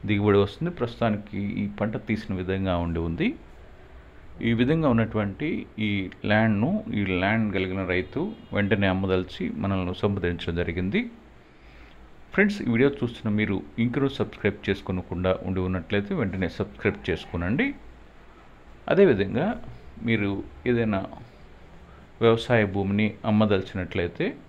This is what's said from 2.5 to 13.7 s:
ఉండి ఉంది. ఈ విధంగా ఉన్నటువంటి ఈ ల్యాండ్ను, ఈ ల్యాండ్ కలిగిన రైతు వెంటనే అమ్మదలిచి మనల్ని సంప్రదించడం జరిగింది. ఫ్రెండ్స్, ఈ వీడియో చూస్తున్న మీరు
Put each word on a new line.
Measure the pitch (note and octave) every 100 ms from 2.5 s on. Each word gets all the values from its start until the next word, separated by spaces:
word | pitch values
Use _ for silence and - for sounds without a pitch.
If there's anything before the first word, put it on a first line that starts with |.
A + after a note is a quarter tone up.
| F#2+ F#2+ F2
ఉండి | E2+ E2 E2
ఉంది. | E2 G3+ E4 - - - - - - - - - - A#2
ఈ | A#2
విధంగా | B2 D#3+ D#3
ఉన్నటువంటి | A2+ A2 A2 G2+ F#2+ D3+ - - - G#2+
ఈ | G2+ F#2 - G2+
ల్యాండ్ను, | G#2 A2+ G2+ B2 G#3 - G#2
ఈ | F#2+ F2+
ల్యాండ్ | F#2+ A2 G#2+ G2
కలిగిన | F#2+ F#2+ F2+
రైతు | F2+ F#2 - G3 A3 - G2+
వెంటనే | G2+ G2+ G2
అమ్మదలిచి | F#2+ F#2+ F#2 F2+ - F#3 -
మనల్ని | G2 F#2+ F2+ F2+
సంప్రదించడం | G#2 G2 F2 E2+ - E2+
జరిగింది. | F2 E2+ F#2 F#3 A#3+ - - - - - - - - - - - -
ఫ్రెండ్స్, | - G3+ G3+
ఈ | B2
వీడియో | A2+ C#3 C#3+
చూస్తున్న | A#2+ - A2 G#2
మీరు | G#2+ F#2+ -